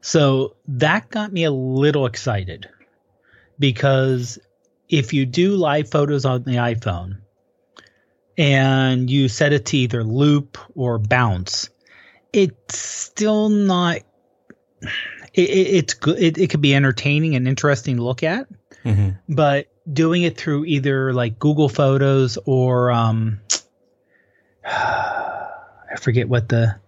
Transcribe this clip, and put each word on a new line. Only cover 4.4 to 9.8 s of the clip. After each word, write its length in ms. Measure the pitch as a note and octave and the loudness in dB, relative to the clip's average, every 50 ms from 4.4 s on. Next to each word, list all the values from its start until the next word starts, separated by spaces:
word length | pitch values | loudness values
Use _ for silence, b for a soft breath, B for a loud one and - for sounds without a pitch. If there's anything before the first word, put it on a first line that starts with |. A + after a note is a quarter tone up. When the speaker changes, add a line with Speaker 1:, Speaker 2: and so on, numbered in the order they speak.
| _ _ _ _ _ _ _ _ _ _ | _ _ _ _ _ _ _ _ _ _
Speaker 1:
if 240 | E3 D3+ C3+ - | 0 0 0 0
you 140 | D#3 C#3+ C3+ | 0 0 0
do 300 | B2+ B2 E3+ F3 G3 G3+ | 0 0 2 2 2 2
live 340 | F#3+ E3+ D3+ C#3+ D3+ D3 - | 2 0 2 0 0 -2 0
photos 340 | - C#3 C#3+ D3 D3 C#3 B2 | 0 0 2 2 0 0 0
on 180 | C3 B2+ B2+ A#2+ | 0 -2 -2 -2
the 80 | C3+ B2+ | -2 -2
iPhone 600 | A#2+ A#2+ A#2+ A#2 A2+ - G#2+ F2+ F2 F2+ F#2 G2 - - _ _ _ _ _ _ _ _ _ _ b b b b b b b b b _ _ _ - | 0 0 0 -2 -2 -4 -4 -6 -6 -8 -10 -12 -14 -16 _ _ _ _ _ _ _ _ _ _ b b b b b b b b b _ _ _ 0
and 720 | D#3+ C#3 C#3 C3+ C3+ C3+ C3+ C3+ C3 C3 C3 B2+ B2+ B2 | 2 2 4 4 2 2 2 2 2 2 0 0 0 0
you 180 | C3+ C#3+ C3+ B2+ | 0 2 0 0
set 240 | - - D#3+ C#3+ | 0 0 0 2
it 140 | D3 C#3 - | 2 0 -2
to 100 | - - | -2 -2
either 260 | C#3 | 0